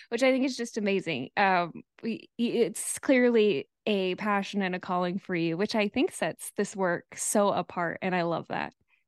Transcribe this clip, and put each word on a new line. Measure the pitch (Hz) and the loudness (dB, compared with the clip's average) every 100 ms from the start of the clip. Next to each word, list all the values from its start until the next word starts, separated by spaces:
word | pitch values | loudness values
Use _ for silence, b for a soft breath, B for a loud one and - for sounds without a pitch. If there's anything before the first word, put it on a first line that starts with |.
| B | B
which | 233 | 0
I | 262 | 2
think | 262 | 4
is | 269 254 | 0 -2
just | 233 226 | -6 -2
amazing. | 202 196 165 131 135 - | 0 0 0 -4 -4 0
Um, | 196 185 175 - - _ | 2 2 0 -6 -18 _
we, | 233 214 - - | -8 -8 -8 -4
y-, | 233 | 0
it's | 233 214 226 - - | 2 0 -2 -8 -4
clearly | - 262 247 233 208 143 - _ - | 4 6 6 6 4 2 -4 _ -2
a | 202 185 180 | 0 0 -2
passion | 208 202 196 202 | 0 0 0 -2
and | 185 | -2
a | 185 | -2
calling | - 180 180 190 | -2 -2 0 -2
for | - | -4
you, | 175 165 165 | -2 0 0
which | 208 | -2
I | 220 208 | 0 0
think | 247 349 | 0 -2
sets | - 170 - - - | -2 -4 -4 -8 -6
this | 202 190 | -4 -2
work | 185 175 - - | 0 -2 -6 -8
so | - 214 202 | -2 2 2
apart. | - 175 - 170 - | 2 -2 -4 -4 -4
And | 185 | -2
I | 180 | 0
love | 170 165 165 | 0 -2 -4
that. | - 73 - _ _ | -6 -8 -10 _ _